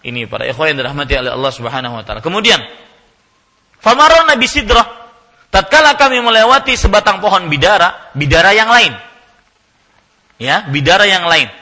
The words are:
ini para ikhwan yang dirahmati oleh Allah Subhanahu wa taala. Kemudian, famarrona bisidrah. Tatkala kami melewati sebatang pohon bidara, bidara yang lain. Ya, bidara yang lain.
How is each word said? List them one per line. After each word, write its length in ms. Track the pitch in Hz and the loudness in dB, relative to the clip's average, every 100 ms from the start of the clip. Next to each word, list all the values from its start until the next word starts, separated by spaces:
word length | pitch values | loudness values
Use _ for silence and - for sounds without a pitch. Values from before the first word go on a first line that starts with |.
ini 240 | - 120 | -10 -10
para 240 | 113 113 123 | -10 -8 -8
ikhwan 240 | 123 156 | -4 -4
yang 80 | 139 | -4
dirahmati 400 | 127 143 139 139 | -6 -8 -6 -4
oleh 120 | 127 120 | -4 -4
Allah 160 | 135 | -6
Subhanahu 480 | - 120 131 127 117 | -6 -10 -8 -10 -12
wa 20 | |
taala. 200 | 104 107 | -12 -10
Kemudian, 360 | 156 190 220 185 - - - _ _ _ _ _ _ _ _ _ | -6 -4 -2 -2 -4 -20 -20 _ _ _ _ _ _ _ _ _
famarrona 560 | - 247 302 330 320 277 | -2 2 4 4 2 0
bisidrah. 480 | 247 294 220 233 233 - - _ _ _ _ | -2 -4 0 0 0 -4 -20 _ _ _ _
Tatkala 480 | 190 190 302 302 285 | -2 2 4 4 4
kami 240 | 269 254 | 2 2
melewati 480 | 240 226 220 269 262 247 | 0 2 4 2 0 -2
sebatang 400 | - 202 208 190 | 2 2 2 0
pohon 320 | 208 190 175 | 0 0 -2
bidara, 600 | 147 160 202 175 - - 135 | -2 2 2 2 -2 -14 -8
bidara 400 | 143 160 175 208 | 0 2 4 2
yang 160 | 220 | 2
lain. 240 | 240 196 107 - _ _ _ _ _ _ _ _ _ _ _ _ _ | 2 2 -4 -20 _ _ _ _ _ _ _ _ _ _ _ _ _
Ya, 240 | 120 165 196 | -4 -4 -2
bidara 360 | 143 143 185 | -4 0 2
yang 240 | 202 190 170 | 2 2 0
lain. 240 | 160 123 - | 0 0 -8